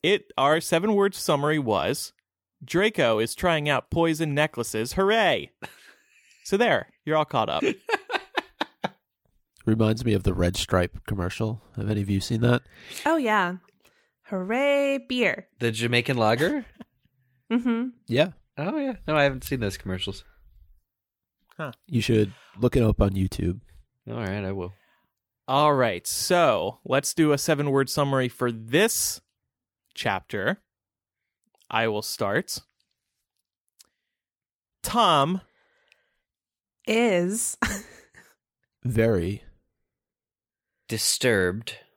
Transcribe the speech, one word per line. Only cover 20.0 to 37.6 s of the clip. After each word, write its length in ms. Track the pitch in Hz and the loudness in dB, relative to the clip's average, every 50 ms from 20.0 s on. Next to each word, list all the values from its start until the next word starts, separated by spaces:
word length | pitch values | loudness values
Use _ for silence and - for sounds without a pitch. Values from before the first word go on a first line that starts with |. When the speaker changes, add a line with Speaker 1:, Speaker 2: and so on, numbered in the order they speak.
| - - 98 - - _ _ _ _ - _ - - _ - _ _ _ _ _ _ _ _ _ _ _ _ _ _ _ _ | -6 -8 -8 -10 -16 _ _ _ _ -20 _ -20 -20 _ -20 _ _ _ _ _ _ _ _ _ _ _ _ _ _ _ _
Speaker 1:
Huh. 160 | - 160 139 - _ _ | -12 -12 -12 -12 _ _
Speaker 2:
You 160 | - 151 117 | -4 -2 -2
should 320 | 107 - 117 107 107 98 - - - - - 98 | 0 4 4 4 4 2 -2 -16 -20 -20 -6 0
look 160 | 117 123 - | 0 2 4
it 80 | 131 117 | 4 4
up 180 | 110 - - | 4 4 4
on 100 | 104 101 | 2 2
YouTube. 500 | 98 98 95 92 - - 90 87 90 107 - - - - - _ _ _ _ - | 2 0 -2 -2 -2 -2 -4 -4 -4 -4 -10 -20 -20 -20 -20 _ _ _ _ -10
Speaker 4:
All 60 | 113 | -8
right, 260 | 120 113 95 95 104 101 | -6 -6 -4 -4 -4 -6
I 80 | 95 | -6
will. 220 | 98 98 90 92 98 _ _ _ _ _ _ _ _ _ _ _ _ _ _ | -6 -6 -8 -10 -12 _ _ _ _ _ _ _ _ _ _ _ _ _ _
Speaker 1:
All 260 | - 131 139 151 151 143 | -2 0 2 2 2 4
right, 320 | 135 123 113 95 87 _ | 2 2 0 0 -4 _
so 760 | - - - - - 180 175 170 143 110 95 82 98 - _ _ | -8 -6 -6 -2 0 2 4 4 4 4 2 0 -4 -6 _ _
let's 300 | - 131 135 - - - | -2 -2 0 0 -2 0
do 180 | - 160 151 | 2 2 2
a 60 | 143 | 2
seven-word 520 | 139 - - 160 139 147 143 135 139 135 127 | 0 0 -2 0 0 0 0 2 0 0 0
summary 380 | - 151 143 139 139 131 127 | 0 -2 0 0 2 0 0
for 240 | 123 - - 123 123 | -2 -2 -2 -4 -4
this 680 | 117 113 110 113 120 160 208 233 - - - - - - _ _ _ _ _ _ _ _ _ _ _ _ _ _ _ | -4 -6 -8 0 2 2 4 4 2 -2 -4 -4 -6 -8 _ _ _ _ _ _ _ _ _ _ _ _ _ _ _
chapter. 680 | - - 117 98 92 - _ - 104 95 123 190 - _ _ _ _ _ _ _ _ _ _ _ _ _ _ _ _ _ _ _ _ _ _ | -6 -4 -2 -2 -4 -6 _ -8 -4 -2 -2 -4 -4 _ _ _ _ _ _ _ _ _ _ _ _ _ _ _ _ _ _ _ _ _ _
I 160 | - 110 113 | -2 -2 0
will 140 | 113 107 104 | 0 -2 -4
start. 580 | - - - - 110 98 101 143 196 - - - - _ _ _ _ _ _ _ _ _ _ _ _ _ _ _ _ _ _ _ _ _ _ _ - _ _ _ _ _ _ _ _ _ _ _ _ _ _ _ _ _ _ _ - | -6 -8 -6 -4 -4 -2 -2 -2 -4 -4 -12 -12 -12 _ _ _ _ _ _ _ _ _ _ _ _ _ _ _ _ _ _ _ _ _ _ _ -20 _ _ _ _ _ _ _ _ _ _ _ _ _ _ _ _ _ _ _ -10
Tom 560 | - - 240 226 185 165 143 139 156 185 190 - _ _ _ _ _ _ _ _ _ _ _ _ _ _ _ _ _ _ _ _ _ _ _ _ _ _ _ _ | -2 2 4 4 6 6 4 4 2 0 -4 -6 _ _ _ _ _ _ _ _ _ _ _ _ _ _ _ _ _ _ _ _ _ _ _ _ _ _ _ _
Speaker 3:
Is 720 | - 220 226 240 233 190 175 175 180 202 233 - - - _ | -2 0 2 2 2 2 2 2 0 -2 -2 -4 -6 -4 _